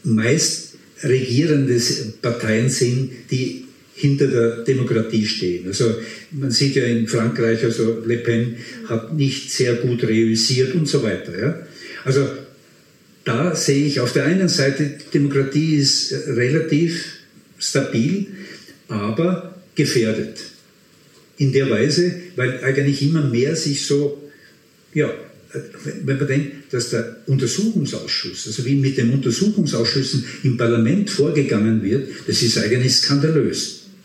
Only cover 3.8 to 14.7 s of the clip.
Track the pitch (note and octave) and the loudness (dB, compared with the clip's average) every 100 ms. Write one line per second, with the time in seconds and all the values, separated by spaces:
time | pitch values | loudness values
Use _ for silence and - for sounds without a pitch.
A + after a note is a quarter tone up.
3.8 | _ - C#3+ C#3 C#3 A#2+ A2+ - - B2 | _ -2 0 4 2 4 2 0 -2 0
4.8 | A#2 A2+ A2 A2 G#2 - F2+ F2 F#2 G2 | 2 0 0 0 0 -2 -4 -4 -6 -2
5.8 | A#2 A2 - - - D3 C#3 A2+ C#3 C3+ | 0 0 -6 -16 -12 -6 -2 2 2 2
6.8 | A#2+ A#2 A2 A#2 A2 A2 A2+ A2+ A2+ A2+ | 2 0 0 0 0 0 0 2 0 2
7.8 | A2+ A2+ A#2 A#2 - A#2 A#2+ - - - | 0 0 -2 -2 0 0 0 -4 -14 -16
8.8 | - A2+ - D#3 C3+ - - - B2 A#2 | -6 -6 -2 0 0 -2 -8 0 0 2
9.8 | B2+ A#2+ A#2 A2 A2+ A2 - B2+ C3 F3 | 0 0 2 4 4 2 2 2 2 0
10.8 | D3 - A2 F2+ - - C#3+ E3+ - - | 0 0 0 -2 -6 -4 -4 -4 -12 -20
11.8 | - - C3+ C3+ C3 - - - - - | -16 -8 0 2 0 -4 -16 -20 -20 -20
12.8 | _ _ _ _ - A#2 F3 D#3+ - C#3 | _ _ _ _ -4 0 0 0 2 2
13.8 | D3 C3 A#2+ C#3+ C3+ F#3+ F3+ - C3+ | 2 0 0 2 2 2 2 2 2